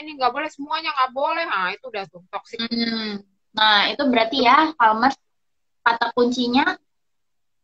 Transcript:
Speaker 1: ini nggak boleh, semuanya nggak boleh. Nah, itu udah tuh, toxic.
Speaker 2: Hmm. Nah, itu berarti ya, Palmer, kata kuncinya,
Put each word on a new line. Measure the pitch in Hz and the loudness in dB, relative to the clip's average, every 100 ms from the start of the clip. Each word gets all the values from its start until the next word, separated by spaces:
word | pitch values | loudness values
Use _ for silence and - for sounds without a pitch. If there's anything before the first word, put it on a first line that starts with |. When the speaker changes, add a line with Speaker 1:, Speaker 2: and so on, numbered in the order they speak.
Speaker 1:
ini | 302 294 | -8 -2
nggak | 247 277 | -2 -2
boleh, | 311 | -6
semuanya | - 294 311 320 | -10 -8 -6 -4
nggak | 285 254 254 | -2 -2 0
boleh. | 302 330 262 | -2 -2 -2
Nah, | 202 180 | -2 -4
itu | 208 254 | -6 -10
udah | 214 196 | -10 -12
tuh, | 175 185 | -16 -14
toxic. | 202 - 226 | -12 -10 -10
Speaker 2:
Hmm. | 233 233 233 226 214 202 - _ _ - | -6 -2 -2 -4 -6 -8 -12 _ _ 0
Nah, | 214 208 185 | 2 4 2
itu | 214 | 0
berarti | 269 240 226 269 | 0 2 2 2
ya, | 240 285 311 - | 4 6 4 2
Palmer, | 226 226 254 - _ _ _ _ _ _ 233 | 2 4 0 0 _ _ _ _ _ _ 0
kata | 233 233 | 0 -2
kuncinya, | 247 240 254 240 254 339 - _ _ _ _ _ _ _ _ | 2 0 2 0 2 0 -2 _ _ _ _ _ _ _ _